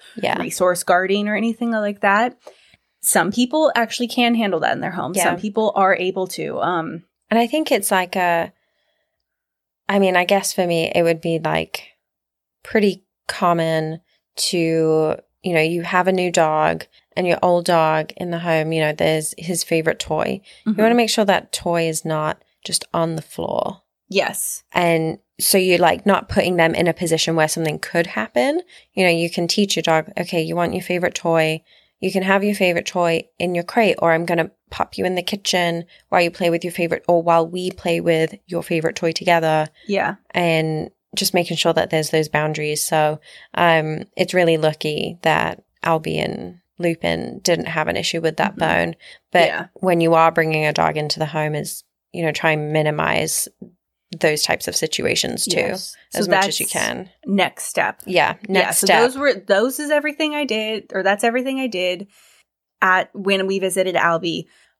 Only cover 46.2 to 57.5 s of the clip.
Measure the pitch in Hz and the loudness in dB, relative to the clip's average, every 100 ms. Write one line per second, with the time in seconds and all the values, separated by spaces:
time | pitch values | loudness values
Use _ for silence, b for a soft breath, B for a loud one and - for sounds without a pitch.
46.2 | - - 180 180 _ - 175 165 - - | -4 -6 -10 -16 _ -6 -4 -2 -2 -4
47.2 | - - - 165 165 160 156 - 165 165 | -6 -6 -2 -2 -2 -4 -2 -2 -4 -2
48.2 | 165 160 170 - 160 170 170 165 B B | -2 0 -2 0 0 2 0 -6 B B
49.2 | _ 180 165 - - - 185 170 165 165 | _ 2 2 0 -8 -4 0 2 4 6
50.2 | 165 165 160 156 151 151 160 156 151 160 | 4 4 0 0 0 2 0 0 -4 -4
51.2 | 156 156 151 151 - - - _ _ - | -4 -4 -4 -4 -6 -12 -16 _ _ -6
52.2 | 165 151 160 151 151 156 151 151 160 - | -4 0 0 0 0 0 0 0 0 0
53.2 | 160 - - - 180 _ _ _ - 170 | -2 -4 -6 -10 -20 _ _ _ -18 0
54.2 | 165 151 - - - 170 160 - - - | 0 2 0 -2 -4 -4 -4 -2 -2 -2
55.2 | - - - 175 - 185 - - B - | -2 -4 -2 -2 -2 -4 -10 -16 B -4
56.2 | 202 190 196 185 - 180 - - 190 _ | 0 2 0 -2 -4 -4 -4 -6 -12 _
57.2 | - 196 180 | -2 0 0